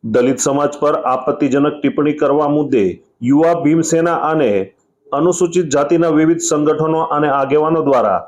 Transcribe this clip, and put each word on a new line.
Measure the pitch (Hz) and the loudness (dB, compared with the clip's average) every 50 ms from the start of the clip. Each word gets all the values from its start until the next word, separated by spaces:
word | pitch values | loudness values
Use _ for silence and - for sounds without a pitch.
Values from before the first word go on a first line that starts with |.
| - | -8
દલિત | 113 107 123 123 131 135 127 | -2 0 0 2 2 0 0
સમાજ | - 147 139 143 143 143 143 - | -2 -2 0 0 0 -2 -2 -2
પર | - 147 156 156 - | -2 0 0 0 0
આપત્તિજનક | 123 127 - - - - - 147 139 123 139 143 151 147 | -2 -2 -2 -2 -4 -2 -2 -2 0 0 2 0 0 -2
ટિપ્પણી | 151 - 139 131 - 147 147 147 151 | -2 -4 -4 -2 0 -2 -2 0 0
કરવા | - - 139 147 151 147 | 0 0 2 0 0 0
મુદ્દે | 147 147 151 139 127 123 101 185 139 - _ _ _ _ | 0 -2 -2 0 0 0 0 0 -2 -6 _ _ _ _
યુવા | 120 120 139 147 160 165 170 | -2 0 2 4 4 2 2
ભીમસેના | 170 - 147 156 160 156 - - 165 165 170 165 143 - | 0 0 0 0 0 0 0 0 0 0 0 -2 -2 -2
અને | 151 156 160 147 117 104 98 95 95 _ _ _ _ _ _ _ - - | -2 0 0 0 0 0 0 -2 -4 _ _ _ _ _ _ _ -6 -4
અનુસૂચિત | 139 156 175 175 170 185 170 170 180 175 156 135 | -2 0 0 0 0 -2 0 0 -2 -2 0 0
જાતિના | 143 147 147 170 170 170 165 156 | -2 0 2 0 0 2 2 2
વિવિધ | 151 160 160 170 165 | 2 2 2 2 0
સંગઠનો | - - 160 151 151 147 156 151 156 156 160 160 160 165 | -2 -2 -2 0 0 0 0 0 0 -2 -2 -2 -2 -2
અને | 143 147 151 147 | -2 -2 0 0
આગેવાનો | 139 139 135 131 139 151 151 156 165 160 156 | 0 0 0 0 2 0 2 2 0 0 2
દ્વારા | 143 135 123 113 107 95 87 - | 2 2 2 2 2 0 -2 -4